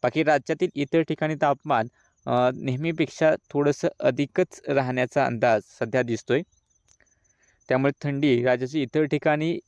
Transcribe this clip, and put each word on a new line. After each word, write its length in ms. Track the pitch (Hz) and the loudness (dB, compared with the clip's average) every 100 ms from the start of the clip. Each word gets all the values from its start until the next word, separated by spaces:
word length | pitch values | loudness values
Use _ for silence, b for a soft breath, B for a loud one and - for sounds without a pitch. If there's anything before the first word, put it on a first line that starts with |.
बाकी 220 | 175 156 | 0 0
राज्यातील 440 | 151 147 - 156 185 | 2 2 0 -2 -2
इतर 260 | - 139 165 | -2 0 0
ठिकाणी 340 | 160 156 156 | 0 -2 -4
तापमान, 520 | 151 147 139 151 127 117 _ _ _ - | 0 0 0 0 0 -2 _ _ _ -2
अ, 240 | 123 123 | 2 2
नेहमीपेक्षा 800 | 127 135 127 160 160 156 - 160 156 _ | 0 -6 -4 -4 -2 -4 0 0 0 _
थोडंसं 380 | 143 147 - 175 - | 0 0 0 -4 0
अधिकच 640 | 135 127 143 - 185 - - | -2 0 -2 0 -2 -4 -2
राहण्याचा 580 | 139 127 127 127 - 131 | -2 0 -2 -2 0 0
अंदाज 360 | 117 123 110 - - | 0 2 2 -2 -10
सध्या 220 | 113 127 | -4 -2
दिसतोय. 400 | 120 113 - 123 202 _ _ _ _ _ _ _ _ _ _ _ _ | -2 -4 0 -2 -2 _ _ _ _ _ _ _ _ _ _ _ _
त्यामुळे 240 | 131 135 139 | 0 0 -2
थंडी 420 | 147 139 147 120 | -6 -2 2 2
राज्याची 380 | 123 123 127 156 | 2 0 -2 -4
इतर 220 | 131 156 | -2 -2
ठिकाणी 540 | 151 147 160 151 160 170 | 0 0 0 0 -2 -4